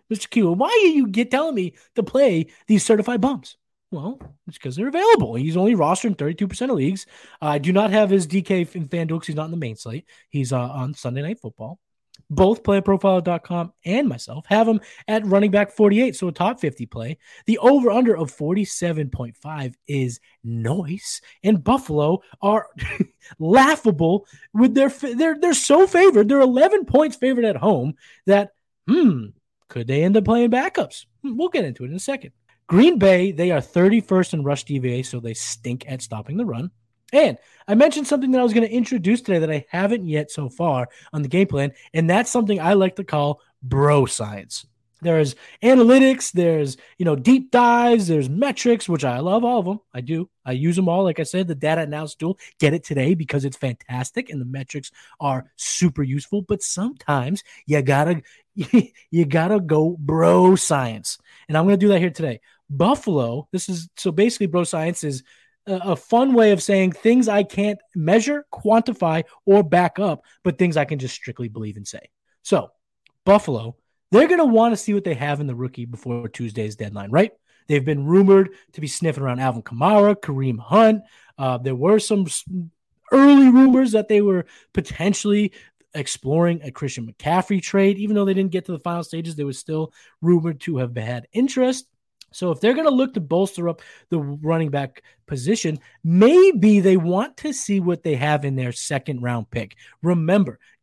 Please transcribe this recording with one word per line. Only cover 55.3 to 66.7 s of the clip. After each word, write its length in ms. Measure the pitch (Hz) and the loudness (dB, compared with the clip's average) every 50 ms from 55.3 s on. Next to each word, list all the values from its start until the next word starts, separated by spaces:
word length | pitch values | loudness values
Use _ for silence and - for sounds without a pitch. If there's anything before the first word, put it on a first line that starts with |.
| 131 127 - _ _ | -4 -4 -8 _ _
super 480 | - - - - - 180 175 131 - 143 | -12 -10 -8 -4 0 0 0 0 -2 -4
useful. 380 | 131 135 143 - - 202 208 | -4 -4 -6 -6 -6 -6 -6
But 220 | 190 - 208 196 - | -4 -4 -6 -6 -6
sometimes 800 | - - 175 202 247 285 - - - 147 135 120 139 196 - - _ - - - | -8 -6 -6 -6 -6 -8 -8 -4 -2 -2 -2 -2 -4 -6 -8 -10 _ -20 -12 -4
you 140 | - 151 147 131 | -2 0 0 2
gotta, 380 | 135 139 139 151 170 180 156 - _ _ | 2 2 2 2 0 -2 -4 -6 _ _
<laughs> 720 | _ _ _ - 202 147 - - 233 - - _ _ _ - | _ _ _ -10 -10 -4 2 2 2 2 2 _ _ _ -4
you 140 | - 170 165 | 0 0 0
gotta 340 | 143 139 160 160 185 214 208 | 2 0 0 0 0 0 -2
go 360 | 180 147 156 156 156 170 175 160 | 0 0 0 2 2 0 -2 -4
bro 560 | 147 139 156 165 165 170 175 180 180 185 190 | -4 -2 0 2 4 4 6 6 6 6 6
science. 640 | - - - 160 139 127 117 110 - - - - - _ _ _ _ _ | 4 2 0 -2 -2 -2 -4 -8 -10 -12 -12 -12 -14 _ _ _ _ _
And 100 | - 151 | -2 0
I'm 80 | 156 170 | 2 2
gonna 120 | 196 202 | 4 4
do 120 | 180 196 208 | 4 4 4
that 100 | 202 170 | 4 4
here 100 | 180 180 | 2 -2
today. 320 | 143 - 160 139 117 - _ _ _ _ _ - | -4 -4 -6 -6 -6 -8 _ _ _ _ _ -8
Buffalo, 800 | 143 135 170 220 285 - - 220 170 143 120 117 120 143 151 - | -2 0 2 2 2 0 -2 -2 -2 0 -2 -2 -4 -8 -10 -8
this 180 | - 185 - - | -8 -8 -6 -6
is, 180 | 185 170 165 - _ | -8 -10 -10 -14 _
so 160 | - - 190 | -6 -6 -4
basically 360 | 156 170 208 233 233 - 202 | 0 2 0 0 0 -2 -4
bro 160 | 170 156 180 170 | -2 -2 -2 -2
science 400 | - - 160 160 170 175 - - | -2 -4 -4 -4 -4 -4 -6 -6
is 200 | 147 135 127 - _ _ _ _ _ _ _ - | -8 -8 -8 -12 _ _ _ _ _ _ _ -10
a, 80 | 196 190 | -8 -6
a 200 | 185 175 196 170 | -6 -2 -4 -4
fun 380 | - - - 226 233 262 269 247 | -4 -2 0 2 2 2 4 4
way 180 | 233 220 214 | 4 4 4
of 120 | 202 165 - | 4 2 0
saying 300 | - | 0